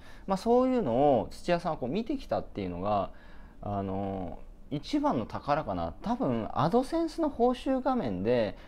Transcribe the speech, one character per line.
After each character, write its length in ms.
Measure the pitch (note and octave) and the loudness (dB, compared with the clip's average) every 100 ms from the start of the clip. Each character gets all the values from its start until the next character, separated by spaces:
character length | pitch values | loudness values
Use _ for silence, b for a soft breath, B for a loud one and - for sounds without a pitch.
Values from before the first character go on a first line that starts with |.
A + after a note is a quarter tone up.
| B B - | B B -2
ま 60 | |
あ、 40 | F#3+ | 0
そ 260 | A3+ A#3+ | 4 4
う 40 | C4 | 4
い 100 | B3+ | 2
う 60 | |
の 120 | E3 A#2 D3 B2 | 2 4 6 6
を 100 | F2 | 2
土 180 | - - | -4 0
屋 120 | E3+ | 0
さ 80 | F3+ | 0
ん 20 | |
は 60 | D#3 | -2
こ 80 | A#2+ | -2
う 20 | |
見 140 | F3+ | -2
て 140 | A#3 C#4 | -2 -4
き 100 | - | -2
た 120 | G2+ | -2
っ 40 | |
て 180 | - - | -2 -6
い 40 | |
う 40 | F#2 | -4
の 120 | F2 | -2
が、 300 | G2+ G#2 F#2 B B B B - | 0 0 0 B B B B -10
あ 200 | - G2+ | -6 -4
の、 580 | G2 F#2+ G2 F#2+ F2 - - - - | -2 -2 -2 -4 -6 -8 -12 -16 -8
一 300 | D3 - D4 | -8 -2 0
番 180 | C#4+ D3+ | 2 0
の 60 | |
宝 400 | G2+ G#2+ - D3 | -2 -4 0 0
か 100 | A2 | 0
な。 180 | F2+ E2+ - | -2 -4 -4
多 140 | G3 | -4
分、 320 | A#3+ D#3 A#2 G2+ | 0 2 0 0
ア 160 | - D3+ | 0 2
ド 160 | A#3 | 2
セ 120 | C4+ E4 | 2 0
ン 120 | E4 | 0
ス 100 | - | 0
の 100 | D4+ | -2
報 200 | - A#3+ | 2 2
酬 320 | B3+ C#4+ C4 | 2 0 0
画 140 | C#4 | 2
面 280 | B3+ C#3 F2+ | 0 0 0
で 340 | G2+ B2 G2+ B | 2 4 2 B